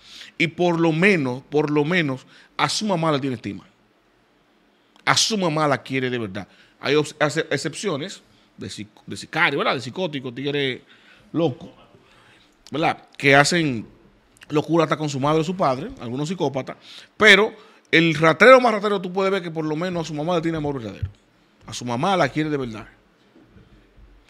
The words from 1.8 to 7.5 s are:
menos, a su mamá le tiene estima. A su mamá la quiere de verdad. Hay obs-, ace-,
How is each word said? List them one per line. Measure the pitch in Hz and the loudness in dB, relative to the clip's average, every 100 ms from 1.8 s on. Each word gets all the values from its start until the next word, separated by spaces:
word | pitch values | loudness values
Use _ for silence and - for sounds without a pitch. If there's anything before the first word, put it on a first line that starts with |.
menos, | 147 185 151 127 - - - - | 0 0 -2 -4 -12 -20 -14 -4
a | 147 | -2
su | - 214 | -2 -2
mamá | 175 160 | -2 0
le | 143 | -2
tiene | 135 117 | -2 -6
estima. | 110 95 - _ _ _ _ _ _ _ _ _ _ _ _ _ - | -8 -12 -16 _ _ _ _ _ _ _ _ _ _ _ _ _ -2
A | - | 0
su | - 214 | 0 0
mamá | 180 156 151 | 0 0 0
la | 127 | 0
quiere | - 131 127 | -2 -4 -2
de | 123 | -4
verdad. | 107 98 92 - _ - | -6 -10 -14 -20 _ -8
Hay | 120 147 | 0 0
obs-, | 147 - | 0 -2
ace-, | 151 147 - | -2 -2 -4